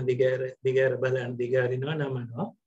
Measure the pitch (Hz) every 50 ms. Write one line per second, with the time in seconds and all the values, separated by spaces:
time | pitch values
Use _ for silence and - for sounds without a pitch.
0 | 127 127 123 127 131 131 131 127 131 131 - _ - 131 127 131 135 131 123 120
1 | 131 127 131 131 120 120 123 120 123 120 131 131 123 123 127 127 135 151 160 151
2 | 143 135 131 127 120 113 113 131 196 233 - _ _